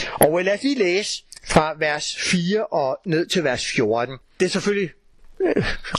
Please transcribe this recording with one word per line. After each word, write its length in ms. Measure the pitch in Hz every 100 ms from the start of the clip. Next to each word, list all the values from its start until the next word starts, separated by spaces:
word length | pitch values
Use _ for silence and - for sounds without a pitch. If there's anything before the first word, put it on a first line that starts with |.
| -
Og, 280 | - 143 170
øh, 40 |
lad 100 | 185
os 80 | 202
lige 160 | 277 269
læse 440 | 180 185 214 - - -
fra 300 | - 165 156 156
vers 380 | 156 147 - -
fire 480 | - 180 175 214 -
og 340 | 170 135 143
ned 220 | 190 160 175
til 180 | 185
vers 220 | 147 123 -
fjorten. 500 | - 107 117 127 131 _ -
Det 60 | 185
er 40 |
selvfølgelig, 400 | 190 196 202 175 - _ - - -
øh, 240 | 370 - 117 - -